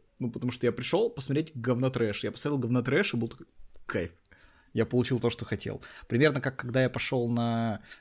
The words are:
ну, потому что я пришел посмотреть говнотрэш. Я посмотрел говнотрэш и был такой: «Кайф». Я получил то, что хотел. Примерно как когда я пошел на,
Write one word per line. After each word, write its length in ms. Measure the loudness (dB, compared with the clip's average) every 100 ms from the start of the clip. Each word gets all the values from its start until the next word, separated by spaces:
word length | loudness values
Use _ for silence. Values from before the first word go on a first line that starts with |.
| _ _
ну, 140 | -6
потому 220 | -2 -4
что 120 | 0 0
я 60 |
пришел 380 | 0 0 2 2
посмотреть 420 | -2 -2 -2 -2
говнотрэш. 720 | -4 0 2 2 2 0 0
Я 80 | -4
посмотрел 280 | -2 -2 0
говнотрэш 540 | 2 2 4 2 2
и 40 | 0
был 100 | -2
такой: 200 | -6 -20 -18 -18 -16 -6
«Кайф». 260 | -4 -4 -8 _ -20 -20 _ _
Я 120 | 0 2
получил 340 | 2 2 2
то, 100 | 0
что 160 | -2 -4
хотел. 360 | -4 -4 -8 -12 -18 -2
Примерно 320 | 4 4 4
как 160 | -2 -6
когда 240 | -2 2
я 80 | 2
пошел 400 | 0 -2 0 2
на, 520 | 2 2 0 0 -4 -10 -20